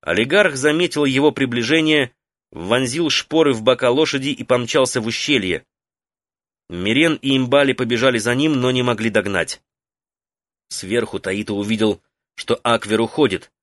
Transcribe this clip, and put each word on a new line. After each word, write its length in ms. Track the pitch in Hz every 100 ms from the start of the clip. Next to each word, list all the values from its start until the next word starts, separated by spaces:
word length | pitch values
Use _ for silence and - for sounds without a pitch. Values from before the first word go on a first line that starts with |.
Олигарх 520 | - 90 123 180 202
заметил 520 | 135 143 151 175 151 143
его 260 | 131 147
приближение — 800 | 131 131 120 117 160 156 151 127 _ _ _ _
вонзил 580 | - 87 120 131 139 165
шпоры 460 | - - 156 151
в 80 | 120
бока 280 | 110 127 127
лошади 380 | 127 156 139 135
и 160 | -
помчался 560 | 117 123 120 147 127 127
в 60 | 110
ущелье. 580 | 117 - 139 92 80 _ _ _ _ _ _ _ _ _ _ _
Мирен 460 | 87 95 117 165 151
и 140 | 135 135
Имбали 360 | 127 139 139
побежали 460 | 127 123 117 131 120
за 160 | 110
ним, 260 | 123 156 143
но 100 | 127
не 120 | 127
могли 260 | 123 113 113
догнать. 540 | 107 101 95 82 - _ _ _ _ _ _ _ _ _ _ _
Сверху 500 | - 92 113 110 95
Таито 360 | - 98 107
увидел, 480 | 101 101 110 107 101 _ _ _
что 260 | - - 117
Аквер 380 | 120 117 104 107
уходит. 500 | 113 - 139 92 - _